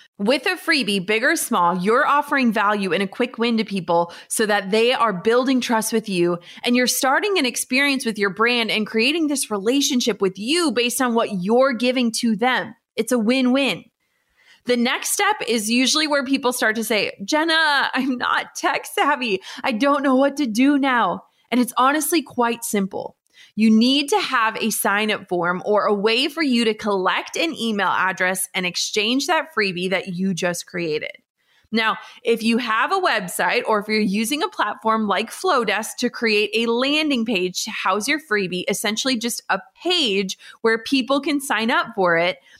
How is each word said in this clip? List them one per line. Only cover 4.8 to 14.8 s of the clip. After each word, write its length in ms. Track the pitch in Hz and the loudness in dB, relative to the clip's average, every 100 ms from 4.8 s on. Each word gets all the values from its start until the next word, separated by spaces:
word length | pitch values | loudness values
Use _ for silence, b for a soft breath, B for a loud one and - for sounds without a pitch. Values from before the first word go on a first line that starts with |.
| 233 | 2
are 180 | 247 226 | 2 0
building 480 | 180 214 240 262 254 | 0 2 2 4 2
trust 320 | 240 226 202 | 2 0 0
with 160 | 226 220 | -2 0
you, 300 | 180 175 170 B B | 0 0 0 B B
and 120 | 240 247 | 0 2
you're 100 | 247 | 2
starting 540 | - 262 302 415 370 | 0 0 2 0 0
an 80 | 254 | 0
experience 580 | - - 254 285 269 226 | -4 -2 0 2 0 -2
with 140 | 214 | -2
your 100 | 202 | -2
brand 400 | 170 233 240 220 | 2 2 2 0
and 160 | 202 202 | -2 0
creating 400 | 226 247 330 294 | 0 2 2 0
this 240 | 285 - | -2 -4
relationship 720 | 208 208 277 277 247 226 196 | -2 0 2 2 0 0 0
with 160 | 190 185 | -2 -2
you 340 | 220 339 320 | -2 0 2
based 300 | 240 240 - | 0 -2 0
on 140 | 254 233 | 0 0
what 260 | 220 196 | 0 -2
you're 320 | 185 240 269 | 2 4 4
giving 380 | 220 247 254 233 226 | 2 0 0 0 0
to 160 | 233 202 | 0 0
them. 400 | 247 269 233 - _ - | 0 0 -4 -12 _ -6
It's 160 | 226 | -2
a 60 | 247 | 0
win-win. 680 | 214 262 247 269 262 156 - _ b b b b b b - | 2 2 4 2 2 -2 -10 _ b b b b b b -2
The 120 | |
next 360 | 240 | 2